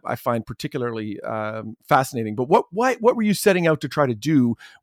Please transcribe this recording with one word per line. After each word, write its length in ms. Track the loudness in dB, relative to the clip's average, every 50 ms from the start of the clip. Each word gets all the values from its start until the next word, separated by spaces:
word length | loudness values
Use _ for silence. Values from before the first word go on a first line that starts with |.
| -4
I 120 | -6 -8
find 280 | -4 -2 -2 -2 -2 -4
particularly, 760 | -8 -10 -10 -10 -8 -6 -6 -6 -4 -6 -6 -8 -8 -10 -8
um, 560 | -8 -6 -6 -6 -6 -6 -8 -10 -12 -12 -16 -16 _ 2
fascinating. 460 | 2 2 2 0 -4 -6 -6 -4 -4
But 140 | -4 0 2
what, 160 | 2 2 2 0
why, 240 | -2 0 0 0 0
what 180 | 2 2 2 2
were 80 | 2
you 120 | 0 0 0
setting 340 | 2 4 4 4 4 4 2
out 120 | 2 2
to 60 | -2 -4
try 180 | 0 0 0
to 100 | 0 0
do 400 | -2 0 2 4 4 4 4 0 -4 -8 -20 -20 _